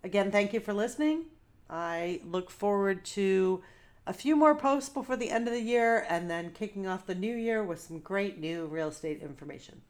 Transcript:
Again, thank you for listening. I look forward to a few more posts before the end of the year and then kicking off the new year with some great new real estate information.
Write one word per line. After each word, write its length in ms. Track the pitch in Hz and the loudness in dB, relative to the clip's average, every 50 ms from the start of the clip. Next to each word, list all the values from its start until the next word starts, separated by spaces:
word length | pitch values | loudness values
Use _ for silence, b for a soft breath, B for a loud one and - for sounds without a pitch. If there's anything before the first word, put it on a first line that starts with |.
| - | -12
Again, 280 | 196 170 202 196 196 | 0 2 2 2 4
thank 220 | 196 208 208 202 202 | 4 2 2 2 0
you 80 | 190 | -4
for 120 | - - 208 | -2 -2 -2
listening. 520 | 202 214 247 247 - 302 302 311 320 330 320 - _ _ _ _ _ - - | 0 0 -2 -2 0 0 0 0 0 -4 -8 -14 _ _ _ _ _ -18 -12
I 520 | 170 165 170 170 170 165 170 175 180 180 - | -8 -6 -4 -4 -4 -2 -2 -4 -4 -6 -8
look 260 | 170 170 185 180 185 | -4 -4 -4 -4 -4
forward 540 | - - - 202 202 202 196 196 196 185 196 | -10 -4 0 0 2 2 2 2 0 -2 -4
to 560 | - - - 202 190 190 190 185 185 185 185 B B B B B B B B B | -10 -4 0 2 4 4 4 4 4 2 0 B B B B B B B B B
a 60 | - 196 | -8 -8
few 240 | - - 269 311 | -4 0 2 6
more 180 | 294 302 311 302 | 8 8 8 8
posts 360 | 302 - 277 277 285 269 - | 6 4 2 2 2 0 -4
before 260 | - 277 254 - 254 | -8 -8 -4 -4 -4
the 140 | 226 240 - | -4 -2 0
end 180 | - 226 233 233 | 0 0 0 0
of 60 | 233 | -2
the 60 | 240 | -2
year 460 | 226 220 240 240 233 226 233 226 - - | -2 2 2 4 6 6 4 4 2 0
and 220 | 170 170 175 175 | -2 -2 -2 -2
then 220 | 170 170 170 175 170 | -4 -4 -6 -8 -8
kicking 340 | - 220 202 - 196 196 | -8 -8 -8 -6 -6 -4
off 200 | 190 185 190 - | -4 -4 -6 -4
the 80 | - 185 | -6 -4
new 200 | 180 185 220 240 | -2 -2 -2 -2
year 300 | 233 226 226 226 220 214 | -2 -2 0 0 0 0
with 160 | 185 170 160 | -2 -4 -8
some 180 | - - 165 160 | -8 -12 -12 -12
great 400 | 151 - 190 196 202 202 190 170 | -8 -4 -2 0 0 0 -4 -4
new 280 | 156 160 165 170 165 | -6 -4 -4 -4 -4
real 220 | 156 151 160 160 156 | -4 -2 -2 -2 -2
estate 340 | 151 - - 160 151 - - | -4 -6 -6 -6 -6 -6 -8
information. 580 | 151 143 - 147 147 139 139 - - - - - _ | -12 -12 -12 -14 -14 -14 -14 -16 -20 -20 -20 -20 _